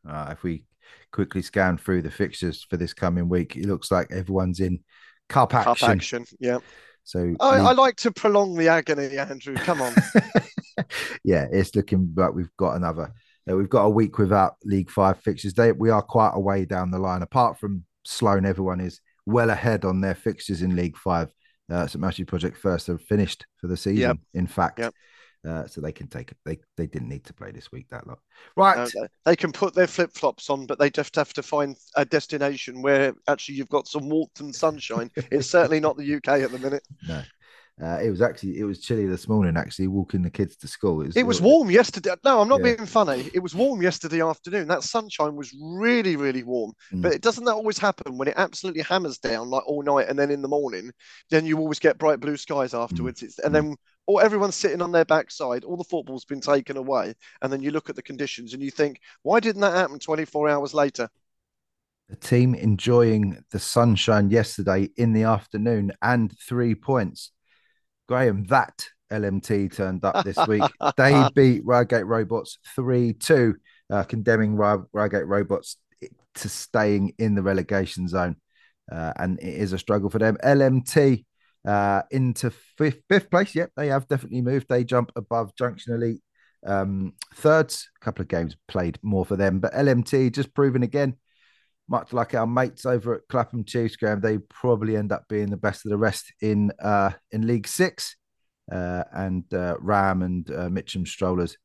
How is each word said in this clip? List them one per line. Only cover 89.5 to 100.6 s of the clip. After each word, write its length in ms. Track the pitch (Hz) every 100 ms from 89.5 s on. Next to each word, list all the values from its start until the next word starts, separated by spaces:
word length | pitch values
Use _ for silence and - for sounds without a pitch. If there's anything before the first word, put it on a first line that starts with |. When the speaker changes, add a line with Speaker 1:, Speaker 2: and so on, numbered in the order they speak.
| 95
Speaker 1:
But 100 | 98
L 140 | - 139
M 160 | 123
T 260 | 117 139 131
just 240 | 127 131
proving 300 | - 139 123
again, 320 | 120 143 139 127 _ _ _ _ _ _ -
much 240 | 120 -
like 200 | 120 117
our 140 | 123 110
mates 380 | 120 127 123 131
over 300 | 123 110 113
at 120 | _
Clapham 380 | 131 113 120 104
Chiefs, 320 | 120 113 -
Graham, 240 | 107 104
they 160 | 110 107
probably 580 | - - 127 113 107 110
end 160 | 104
up 140 | 98 _
being 220 | 104 104
the 80 | 101
best 280 | 107 98 107
of 40 |
the 80 | 104
rest 340 | 107 - - _
in, 300 | 107 104 104 -
uh, 300 | 104 101 98 92 _
in 140 | 110 113
League 220 | 120 101
Six. 480 | - 180 - - - _ _ _ _ -
Uh, 320 | 92 87 90 -
and, 420 | - 95 92 85
uh, 220 | 95 90 85
Ram 400 | 90 101 98 92
and, 280 | 90 90 80
uh, 200 | 69